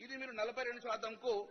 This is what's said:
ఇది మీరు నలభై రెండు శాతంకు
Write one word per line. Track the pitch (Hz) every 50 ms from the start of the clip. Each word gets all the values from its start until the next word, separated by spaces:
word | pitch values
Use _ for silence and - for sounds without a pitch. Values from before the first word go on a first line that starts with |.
| 220
ఇది | 240 269 262 262
మీరు | 262 233 214
నలభై | 214 233 233 254 254 240
రెండు | 240 240 233
శాతంకు | 240 214 214 226 220 226 208 240 254 214 202 202 -